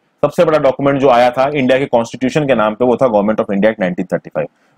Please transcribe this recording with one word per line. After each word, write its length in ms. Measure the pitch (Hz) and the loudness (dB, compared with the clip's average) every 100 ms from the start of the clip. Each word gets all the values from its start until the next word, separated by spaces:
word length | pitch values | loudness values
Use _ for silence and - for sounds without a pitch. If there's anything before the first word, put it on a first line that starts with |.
| _ _ | _ _
सबसे 200 | 147 - | -4 0
बड़ा 140 | 165 151 | 2 2
document 400 | 143 - 139 139 | 0 0 -2 2
जो 100 | 135 | 4
आया 220 | 120 123 | 4 4
था 200 | 123 135 | 2 -2
India 240 | 147 127 131 | 0 0 0
के 80 | 139 | 0
constitution 600 | 120 117 131 127 156 143 | -2 -2 -4 -4 -2 0
के 80 | |
नाम 200 | 120 107 | 0 0
पे, 100 | 107 | 0
वो 120 | 123 117 | 0 2
था 100 | 135 | 2
Government 340 | 104 101 110 | 2 0 -2
of 60 | 107 | -2
India 220 | 98 107 | 0 0
Act 120 | 110 | 0
nineteen 260 | 92 90 90 | -4 -4 -6
थर्टी 180 | 85 - | -6 -6
फ़ाइव। 180 | 78 73 - _ | -8 -8 -10 _